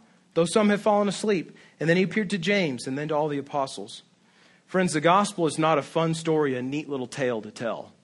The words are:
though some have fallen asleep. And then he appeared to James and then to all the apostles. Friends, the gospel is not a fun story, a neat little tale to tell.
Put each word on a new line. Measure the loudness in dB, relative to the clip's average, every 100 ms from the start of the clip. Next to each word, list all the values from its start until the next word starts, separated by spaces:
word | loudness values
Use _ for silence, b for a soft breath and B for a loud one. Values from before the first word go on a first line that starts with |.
| _ b b
though | 0 2
some | 4 4
have | 4
fallen | 2 2 2
asleep. | 0 0 -2 -2 -12 b b
And | 2
then | 2
he |
appeared | 2 0 -2
to | -2
James | 0 0 0 -2 -6
and | -6
then | -4
to |
all | -2 -2
the | -4
apostles. | -6 -4 -4 -6 -14 -18 -20 _ b b b b
Friends, | b 0 0
the | 2
gospel | 4 4 4 0 -2
is | 2
not | 2 2
a |
fun | 0 0 0
story, | 0 0 0 0 -2
a |
neat | -4 -6 -6
little | -8 -8
tale | -4 -2 -4
to | -6
tell. | -8 -8 -8 -10 -20